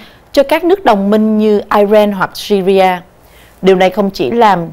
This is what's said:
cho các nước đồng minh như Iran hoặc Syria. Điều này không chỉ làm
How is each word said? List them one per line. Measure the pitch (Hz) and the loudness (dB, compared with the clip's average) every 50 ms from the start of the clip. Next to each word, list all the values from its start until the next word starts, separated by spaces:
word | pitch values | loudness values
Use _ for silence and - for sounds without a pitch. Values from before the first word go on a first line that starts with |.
| - - - _ _ _ | -20 -20 -20 _ _ _
cho | - 285 | -2 -2
các | 277 277 311 330 349 | 0 0 -2 -2 0
nước | 330 392 403 - | 0 -2 0 0
đồng | 247 214 196 196 202 | 0 0 0 0 0
minh | 214 214 214 220 214 214 | 0 0 0 0 0 0
như | 214 214 208 202 - - 208 | 0 0 0 0 -2 -2 0
Iran | 208 208 196 214 208 208 208 | 0 2 2 2 2 2 0
hoặc | 202 190 160 - - | -2 -4 -6 -6 -6
Syria. | - - - 208 196 180 196 190 190 185 185 180 175 175 - _ _ _ _ _ - - - _ - | -12 -4 -2 -2 0 0 0 2 2 2 0 0 -4 -8 -16 _ _ _ _ _ -20 -20 -20 _ -2
Điều | 185 190 190 | 2 2 2
này | 180 185 185 | 4 2 0
không | 185 214 196 196 | 0 -2 -4 -4
chỉ | 196 - 156 123 | -4 -4 -4 -4
làm | 226 233 226 208 185 175 165 165 | 0 0 2 2 2 0 -4 -8